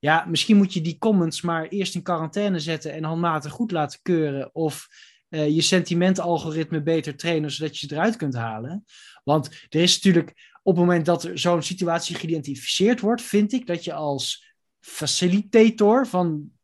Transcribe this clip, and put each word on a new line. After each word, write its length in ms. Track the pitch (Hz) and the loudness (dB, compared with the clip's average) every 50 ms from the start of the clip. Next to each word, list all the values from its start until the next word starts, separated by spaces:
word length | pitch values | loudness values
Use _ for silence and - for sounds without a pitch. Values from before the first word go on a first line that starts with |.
| - | 4
ja, 220 | 143 156 165 165 | 4 2 2 2
misschien 320 | 170 170 156 - - 220 202 | 0 -2 -2 2 4 6 6
moet 160 | 202 190 - | 6 4 0
je 80 | 185 | -4
die 160 | 156 170 160 - | -4 -4 -6 -2
comments 440 | - 226 214 190 170 165 156 - | 0 2 2 2 2 0 -2 -4
maar 260 | - 175 170 165 160 160 | -4 -4 -4 -4 -4 -4
eerst 280 | - 202 190 180 - | -4 -4 -4 -4 -6
in 60 | 180 | -8
quarantaine 580 | 180 - 175 160 160 156 - 202 208 202 190 170 | -4 -4 -4 -4 -4 -4 -4 -2 -2 0 0 -2
zetten 340 | 147 156 165 151 - 156 143 | -2 -4 -6 -6 -6 -8 -10
en 100 | 156 156 | -8 -6
handmatig 480 | 156 165 165 170 170 160 156 143 147 | -6 -4 -2 -2 0 -2 -2 -4 -8
goed 200 | - - 240 220 | -6 -6 -4 -2
laten 280 | 185 165 151 143 - - | 0 -2 -2 -2 -4 -10
keuren 540 | _ - 180 165 156 147 139 139 131 - _ | _ 0 0 0 0 0 -2 -4 -8 -8 _
of, 320 | 156 165 156 143 - - _ _ - - - _ _ _ _ | -4 -4 -2 -4 -6 -16 _ _ -20 -20 -20 _ _ _ _
eh, 260 | - 156 151 147 147 | -4 -2 0 2 2
je 60 | 160 | 2
sentimentalgoritme 1200 | 160 - - 185 175 - 175 170 175 185 190 185 160 170 170 160 147 165 151 160 160 160 160 160 | 2 4 2 2 2 2 0 2 4 2 2 2 0 0 0 0 -2 -4 -4 -4 -4 -2 -4 -4
beter 340 | 147 151 165 160 147 151 143 | 0 0 0 0 0 -4 -10
trainen, 360 | - - 170 170 160 151 147 | -6 -4 -2 0 0 -2 -4
zodat 260 | 139 - 156 151 147 - | -6 -6 -6 -6 -8 -8
je 100 | - 139 | -10 -8
ze 60 | 151 | -4
eruit 220 | 147 170 220 226 | 0 0 0 0
kunt 180 | 240 165 143 127 | 0 -4 -4 -4
halen. 520 | 120 113 113 110 107 113 131 170 208 - _ _ - - - - - _ | -4 -6 -6 -6 -8 -10 -10 -10 -12 -12 _ _ -20 -20 -20 -20 -12 _
Want 240 | - 143 156 127 - - - - _ | 0 2 2 0 -2 -12 -20 -20 _
er 120 | - 156 | 0 2
is 120 | 170 180 - | 2 4 2
natuurlijk, 640 | - - 196 180 170 165 - _ _ _ _ _ - _ | 4 4 4 4 4 2 0 _ _ _ _ _ -6 _
op 120 | 196 185 | 2 4
het 100 | 165 175 | 4 4
moment 200 | 175 180 170 156 | 4 4 2 2
dat 180 | 160 170 165 - | 2 0 0 -2
er 160 | 170 180 156 | -8 -8 -2
zo'n 220 | - 175 175 170 | 0 2 2 0
situatie 540 | 143 - 180 185 185 170 165 170 170 - 170 | 0 -4 -6 -4 -2 -2 -2 -2 -4 -6 -8
geïdentificeerd 840 | - - 160 165 160 147 - 139 127 - - - - 185 214 247 240 | -8 -4 -4 -4 -4 -4 -8 -10 -10 -6 -6 -2 2 2 2 2 2
wordt, 220 | - 202 233 233 | 0 -2 -2 -2
vind 320 | 233 - - 202 208 208 - | -4 0 2 2 2 2 0
ik 140 | 254 247 - | -4 -4 -4
dat 160 | 175 165 170 | -6 -6 -6
je 100 | - 156 | -8 -8
als 600 | 147 156 147 143 135 127 - - - _ _ _ _ _ _ _ _ | -6 -4 -4 -4 -4 -4 -6 -8 -10 _ _ _ _ _ _ _ _
facilitator 1300 | _ - - - 151 139 - - 180 180 180 202 202 - - 226 220 226 226 - 214 202 220 254 269 - | _ -18 -12 -8 -4 -4 -2 0 0 2 2 2 0 4 6 8 8 8 6 4 4 4 6 4 2 0
van 420 | - 180 180 170 156 147 147 - _ _ | 0 0 0 0 -2 -4 -6 -10 _ _